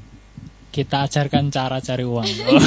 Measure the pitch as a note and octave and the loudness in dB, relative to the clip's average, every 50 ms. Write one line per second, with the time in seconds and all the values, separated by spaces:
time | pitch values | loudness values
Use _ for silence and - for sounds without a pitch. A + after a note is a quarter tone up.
0 | - - - - - - - - - - - - - - - D3 C3+ - - C#3 | -18 -20 -20 -20 -20 -20 -20 -20 -20 -20 -20 -20 -20 -10 -6 -6 -4 -2 -2 -2
1 | C#3 C#3 - D3 C#3+ C3+ - D3 C#3+ C#3+ C3+ C#3 C3 C3 C3 C3 - - B2+ B2 | -2 0 0 0 -2 0 0 0 0 0 -2 -2 -4 -2 -4 -6 -4 -4 -4 -4
2 | B2 B2 A#2+ A#2 A2 G#2+ - - - C5 D#4 - - | -2 -2 -2 -2 -4 -4 -6 -4 2 4 6 6 8